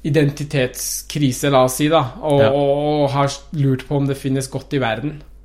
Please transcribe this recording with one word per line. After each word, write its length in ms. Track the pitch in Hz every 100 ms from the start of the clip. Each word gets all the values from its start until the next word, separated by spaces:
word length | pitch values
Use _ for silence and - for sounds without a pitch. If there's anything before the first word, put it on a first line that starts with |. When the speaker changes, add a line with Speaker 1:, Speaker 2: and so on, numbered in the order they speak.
Speaker 1:
identitetskrise, 1500 | 160 151 143 143 143 143 123 - - - - 151 139 123 151
la 140 | 135
oss 120 | 127 127
si 120 | 151
da, 140 | 160 123 214
og, 200 | 156 143
Speaker 2:
Ja. 100 | 135
Speaker 1:
og, 520 | 143 139 143 147 151
og 60 | 143
har 180 | 143 139 - -
lurt 320 | 156 139 127 -
på 80 | 147
om 100 | 139
det 100 | 135
finnes 320 | 135 135 127
godt 260 | 131 -
i 40 | 143
verden. 440 | 113 110 147 147 - -